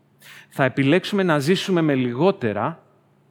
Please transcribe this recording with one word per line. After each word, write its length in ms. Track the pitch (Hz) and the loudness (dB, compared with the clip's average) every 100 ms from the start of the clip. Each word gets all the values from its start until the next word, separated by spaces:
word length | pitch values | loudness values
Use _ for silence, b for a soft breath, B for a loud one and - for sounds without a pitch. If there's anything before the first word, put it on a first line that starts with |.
| _ _ B B B | _ _ B B B
Θα 140 | - | -2
επιλέξουμε 600 | 131 120 135 180 - 202 | -2 0 2 2 0 -2
να 160 | 185 147 | 0 0
ζήσουμε 420 | 139 190 - 175 | 0 -2 0 0
με 140 | 160 135 | 2 0
λιγότερα, 880 | 123 120 180 196 117 101 127 170 _ _ _ _ _ | -2 0 0 0 -4 -2 -4 -6 _ _ _ _ _